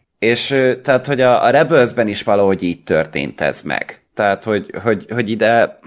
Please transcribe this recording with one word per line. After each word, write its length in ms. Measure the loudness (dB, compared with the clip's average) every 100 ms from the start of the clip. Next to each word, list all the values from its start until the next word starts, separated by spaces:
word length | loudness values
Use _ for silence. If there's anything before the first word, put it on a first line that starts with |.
| _ -4
és, 320 | 0 0 0
ö, 240 | 0 0 0
tehát, 260 | 0 0 0
hogy 140 | 0
a, 220 | 2 4
a 60 | 4
Rebelsben 580 | 2 4 4 2 0 -2
is 160 | -2
valahogy 400 | -2 2 2 0
így 200 | -2 -6
történt 580 | -2 -2 -2 -4 -8 -4
ez 200 | -4 -4
meg. 420 | -6 -8 -8 -16 _
Tehát, 300 | -2 -2 -2
hogy, 280 | -2 -4 -4 -8
hogy, 220 | -2 -4 -4
hogy 200 | -6 -4
ide, 320 | 0 2 2 2 -4